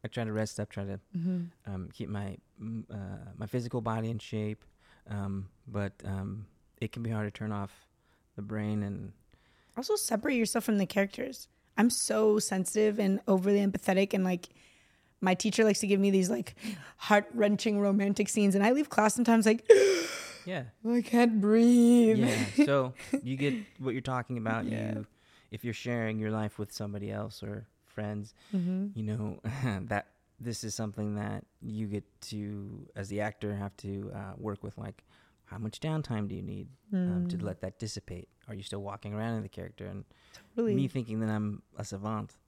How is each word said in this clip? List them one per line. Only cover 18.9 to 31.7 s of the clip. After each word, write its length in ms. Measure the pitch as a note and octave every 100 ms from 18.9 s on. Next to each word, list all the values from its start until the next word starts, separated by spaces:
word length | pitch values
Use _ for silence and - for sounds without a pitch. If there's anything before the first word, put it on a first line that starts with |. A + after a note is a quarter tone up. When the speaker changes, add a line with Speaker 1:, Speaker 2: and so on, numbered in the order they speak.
| - G#3+ A3+
Speaker 2:
sometimes 300 | A#3 A3+ A3
like, 240 | A#3 -
<gasps> 760 | G4+ G4+ F4+ E4+ - - - F3
Speaker 1:
Yeah. 180 | F3+ B2 _ A3
Speaker 2:
I 120 | A#3+
can't 380 | - A#3 A#3+ A3
breathe. 760 | G3+ A3 A#3 A#3+ A#3 A#3+ A3+ A3
Speaker 1:
Yeah. 260 | A#3 - -
Speaker 2:
<laughs> 160 | - D4
Speaker 1:
So 280 | C#3 B2+ - - C4+
you 140 | B2 C3
get 180 | C#3+ B2 - -
what 120 | C3
you're 100 | B2
talking 360 | B2+ B2+ A#2+ B2
about. 280 | A2 A2+ -
Speaker 2:
Yeah. 280 | A2 G#2+ G#2+
Speaker 1:
You, 100 | G#2+ _ _ _ _
if 120 | G#2+
you're 100 | A#2+
sharing 460 | A2 B2 A#2+ A2+ A2
your 120 | G#2+
life 260 | A2 G#2+ -
with 140 | G2+
somebody 400 | - G#2+ G2+ G#2
else 320 | G#2 G#2+ -
or 240 | G#2 G#2 G#2+ _ _
friends, 480 | - G#2 G#2 G#2 _ - F#3+
Speaker 2:
Mm-hmm. 320 | F3 F#3 G3+
Speaker 1:
you 100 | F#3+
know, 360 | G#2+ G#2+ G#2 -
<laughs> 400 | - C3+ B2+ G2 F#2+
that 200 | G2+ - _ _ _
this 240 | A#2+ A2
is 100 | A2
something 420 | G2+ G#2+ G2+ G#2 G#2
that 280 | G#2 G2+ - _
you 260 | -